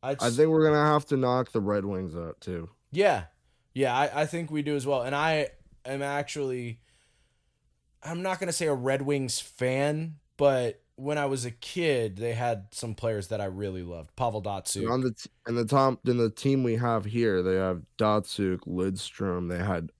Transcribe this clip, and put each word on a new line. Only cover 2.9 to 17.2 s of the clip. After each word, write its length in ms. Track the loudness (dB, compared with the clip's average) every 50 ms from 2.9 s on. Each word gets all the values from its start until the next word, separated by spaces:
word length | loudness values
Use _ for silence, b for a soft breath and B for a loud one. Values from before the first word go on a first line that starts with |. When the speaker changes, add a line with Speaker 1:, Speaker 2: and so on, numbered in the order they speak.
Speaker 1:
Yeah. 340 | 0 4 4 4 4 4 -2 -8 _ _ _ _ _ _ _ _ _
Yeah, 200 | 0 0 2 2
I, 260 | 2 2 2 2 -2
I 40 | -2
think 240 | -2 -2 -6 -6 -4
we 120 | -4 -4
do 140 | -2 0 -2
as 100 | -2 0 0
well. 160 | 0 0 0
And 120 | -2 -2
I 340 | 0 2 2 2 2 0 -2 -6 -14 -20 -20 -20 -20 _
am 160 | -8 -6 -6
actually, 760 | -4 -4 -4 -4 -4 -6 -6 -6 -4 -4 -4 -6 -6 -8 -10 -12 _ _ _ _ _ _ _ _ _ _ _ _ _ _ _ _ _ _ _ _ _ _ _ _ -10
I'm 180 | -8 -6 -4 -2
not 160 | -2 -2 -2
gonna 120 | -2 -4
say 140 | -2 0 0 0
a 60 | 0
Red 300 | 0 0 0 0 0 0
Wings 360 | 0 0 0 0 -2 -4 -6
fan, 760 | -6 -8 -6 -2 -2 0 2 2 2 0 0 -2 -4 -8 -10 -14 _ _ _ 4
but 440 | 4 4 4 4 0 -2 -4 -6 _ _ _
when 220 | -10 -4 -2 -2 0
I 80 | 0 0
was 180 | -2 -2 -4
a 60 | -6
kid, 680 | -8 _ -14 -8 -4 -2 0 2 2 2 0 -2 -4 -4
they 160 | -4 -4 -2
had 340 | -2 0 -2 -2 -2 -6 -12
some 240 | -10 -8 -8 -8 -8
players 320 | -4 -2 -2 -2 -2 -4 -4
that 120 | -4 -4
I 60 | -4
really 380 | -4 -4 -4 -6 -4 -4 -6 -8
loved. 320 | -8 -10 -12 -12 -14 _
Pavel 260 | -2 -2 0 0 -2
Datsyuk. 400 | -4 -4 -6 -4 -4 -4 -4 -2 0
Speaker 2:
And 60 | 0
on 100 | 0 0
the 100 | 0 -2
t-, 180 | -4 -6 -14 -18 _ _ _
and 120 | -4 -2 -2
the 80 | 0
Tom-, 340 | 2 4 4 4 4 2 0 _
in 120 | 0 2 2
the 120 | 2 0
team 340 | 0 0 0 2 2 4 2
we 120 | 2 0
have 300 | 2 2 2 0 0 -2
here, 360 | -2 -2 2